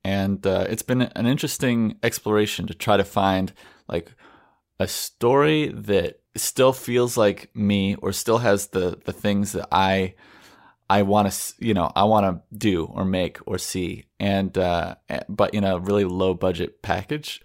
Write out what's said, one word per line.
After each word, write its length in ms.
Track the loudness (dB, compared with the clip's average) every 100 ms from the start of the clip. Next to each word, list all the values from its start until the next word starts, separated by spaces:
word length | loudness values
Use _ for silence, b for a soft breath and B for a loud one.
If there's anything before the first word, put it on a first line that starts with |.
And, 420 | -4 0 0 0 0
uh, 200 | 0 -2
it's 140 | -4
been 200 | -2 0
an 240 | -2 -2 -2
interesting 680 | 0 -2 -2 0 0 0 -2
exploration 640 | -4 -4 0 0 0 -2 -8
to 80 |
try 220 | -6 0 2
to 80 |
find, 480 | 2 2 2 2 -2 -8 b b -8
like, 240 | -8 -8 _ b b b b _ -6
a 100 | -6
story 800 | -6 -10 -2 2 4 4 2 -2
that 520 | -6 0 0 0 -6 _ -8
still 360 | -6 4 4
feels 440 | 4 0 2 2 4
like 380 | 2 2 -8
me 400 | -2 2 2 2 -2
or 160 | -4
still 260 | -4 0 2
has 280 | 2 0 0
the, 300 | -2 -2 -4
the 80 | -10
things 400 | -4 -2 0 -2
that 160 | -4 -2
I, 420 | 0 2 2 0 -6 b b b b b b 0
I 120 | 2
wanna 260 | 4 4 2
s-, 260 | -2 -10 -6
you 140 | -2
know, 180 | 0 0 2
I 80 |
wanna 380 | 4 4 2 -2 _ -2
do 280 | 0 0 -2
or 120 | -4 -2
make 320 | 0 -2 -4 -8
or 100 | -8
see, 500 | -6 -6 -6 -8 -16 -6
and, 360 | 0 0 0 0
uh, 380 | 0 0 -2 -8 -10
a-, 140 | -10 -8
but 260 | 0 0
in 100 | 2
a 140 | 0 -2
really 260 | 0 2
low 300 | 2 0 0
budget 480 | 0 -2 -2 -6 -8
package. 580 | -4 -4 -4 -8 -8 -14